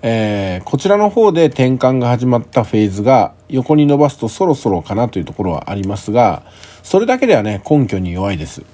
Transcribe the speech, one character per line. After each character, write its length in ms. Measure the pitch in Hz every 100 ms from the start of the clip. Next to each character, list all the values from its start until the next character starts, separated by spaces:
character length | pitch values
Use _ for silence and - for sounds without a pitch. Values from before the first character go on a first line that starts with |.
え 580 | 117 113 107 104 95 92
ー、 20 |
こ 160 | 92 139
ち 100 | 190
ら 80 | 202
の 140 | 208
方 200 | 208 220
で 140 | 165 156
転 300 | - 127 131
換 240 | 127 131
が 80 | 120
始 180 | 120 127
ま 140 | 123
っ 40 |
た 200 | 117 -
フ 120 | 110 110
ェ 120 | 107
ー 20 |
ズ 140 | 95
が 320 | 104 131 101 - _
横 260 | 135 123 151
に 100 | 147
伸 140 | 143
ば 100 | 147
す 80 | -
と 120 | 113
そ 180 | - 190
ろ 80 | 143
そ 120 | 120
ろ 140 | 92
か 140 | - 104
な 140 | 120
と 100 | 98
い 20 |
う 40 | 85
と 80 |
こ 100 | -
ろ 80 | 92
は 180 | 80 -
あ 60 | 98
り 120 | 95
ま 80 | 98
す 160 | -
が、 300 | 107 113 85 - - - -
そ 180 | - 185
れ 60 | 226
だ 140 | 254
け 80 | 262
で 80 | 156
は 80 |
ね、 180 | 107 104 -
根 160 | 151 123
拠 140 | 98
に 140 | 92
弱 200 | 87 98
い 40 | 95
で 80 | 76
す。 160 | - -